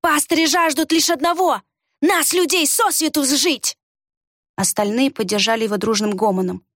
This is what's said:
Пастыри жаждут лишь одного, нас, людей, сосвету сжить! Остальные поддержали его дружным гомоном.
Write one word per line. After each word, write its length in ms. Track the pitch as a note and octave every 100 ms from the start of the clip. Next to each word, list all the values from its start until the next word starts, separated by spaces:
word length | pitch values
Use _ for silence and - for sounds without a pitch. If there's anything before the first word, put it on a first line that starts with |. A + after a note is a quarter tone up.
Пастыри 460 | D#4 D4+ - E4 D#4+
жаждут 460 | E4+ E4 C#4+ D#4
лишь 180 | D#4+ D4+
одного, 520 | E4 D#4+ E4+ F#4 A3+ _ _ _ _
нас, 320 | D#4 F#4+ D4
людей, 340 | F4 F4 F4+ D4
сосвету 580 | - A4 - D#4 D4+
сжить! 520 | C4+ C#4 F4 C4+ - - _ _ _ _ _ _ _ -
Остальные 540 | F#3+ - G#3 A3+ C4+
поддержали 540 | - G3 G#3 G3 A3+
его 120 | A3 G3+
дружным 400 | G#3+ G#3+ G#3+ F#3+
гомоном. 480 | G#3+ F#3 F#3 F3+ _